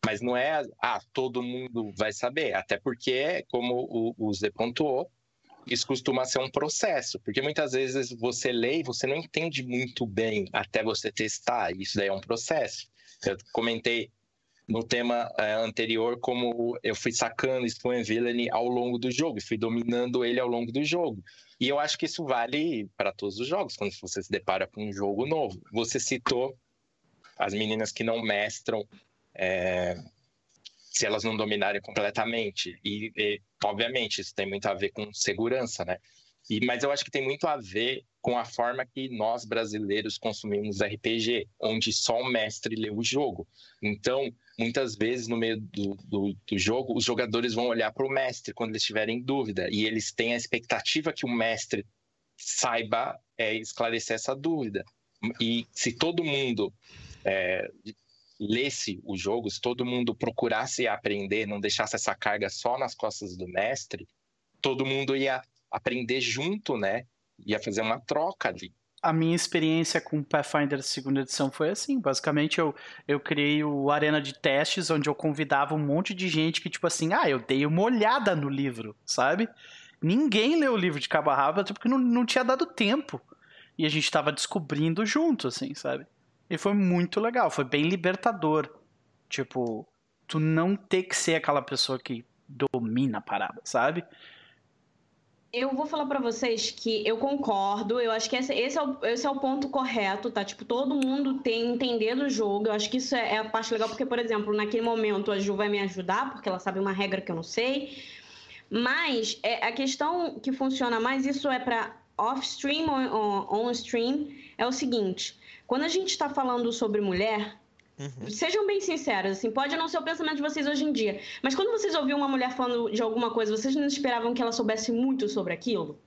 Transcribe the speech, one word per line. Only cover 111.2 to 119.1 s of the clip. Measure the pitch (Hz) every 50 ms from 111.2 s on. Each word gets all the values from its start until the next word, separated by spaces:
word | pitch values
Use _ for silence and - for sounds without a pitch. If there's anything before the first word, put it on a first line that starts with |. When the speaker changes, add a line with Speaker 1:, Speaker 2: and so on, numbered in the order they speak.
| 262
Speaker 3:
isso | 277 277 277 - 285
é | 262 247
pra | 254 254 233 226 220 - - - _ _ _ -
off-stream | 208 226 269 269 262 - - - - 277 285 311 320 311 285 269 262 254 -
ou, | 220 214 208 202 196 190 -
ou | 196 214 226 240
on-stream, | 240 233 - - - 233 226 247 269 302 294 - - - - - - -
é | 220
o | 247 254
seguinte, | 262 302 254 240 233 208 190 185 - - - - - - - - - _ _
quando | 247 262 302
a | 330
gente | 330 370 381 370 - -
tá | 311 285
falando | 277 - 269 254 247 240 240 233 233
sobre | 233 247 220 208 214
mulher, | 208 196 180 180 196 220 220 214 208 208 - - _ _ _ _ _ _ _
Speaker 4:
Uhum. | - 143 143 127 127 - -
Speaker 3:
sejam | 208 - - 320 359 427 415
bem | 392 415 392
sinceros, | 381 - 330 311 262 -